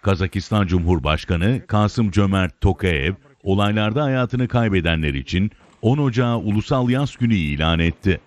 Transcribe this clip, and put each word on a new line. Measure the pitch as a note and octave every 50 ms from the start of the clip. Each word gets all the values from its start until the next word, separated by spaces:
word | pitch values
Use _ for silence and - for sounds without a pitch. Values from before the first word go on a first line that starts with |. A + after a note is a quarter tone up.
Kazakistan | - G2+ G2 E2 F#2+ F2+ - G2 F#2 - - G#2+ G2+ E2+
Cumhurbaşkanı | F2+ F#2 E2+ E2+ F2+ E2 C2 D2 D#2 - - - F#2 E2+ E2+ G#2 B2+ C3 - -
Kasım | - G#2 G#2 G#2 - - A#2 G#2
Cömert | F2 G#2 G2+ G2 G2 F#2+ F#2 F2+ - _
Tokayev, | - G2+ F#2 - - F#2 E2+ D2 C2+ E2 G2 - _ - - _ _
olaylarda | G2 F#2+ G2 G2+ G2+ G#2 A2 G#2+ G#2+ G#2+ C#3 D3+
hayatını | C#3 C3 C3 B2+ A#2 - B2+ B2+ A#2
kaybedenler | - B2 A#2 A2 G2 F#2+ D#2+ E2 E2 D#2+ D#2 D2+ C#2
için | C2+ C2 - - F2+ G2 G#2+ - _ - - _ _
on | - A2 B2+ D3+
Ocağı | C#3+ C3+ A2+ A#2+ B2+ A#2+ A#2+ A2+
Ulusal | E2+ G#2+ G2+ G#2 G2+ - D3 C3 B2+ A#2+
Yas | B2 C3 C#3+ C3 -
Günü | - A#2+ A#2 A2+
ilan | G2 E2 D2 C#2+ C#2 D#2 D#2+ E2+ E2
etti. | E2 E2+ E2+ - - G2 F2+ D#2+ _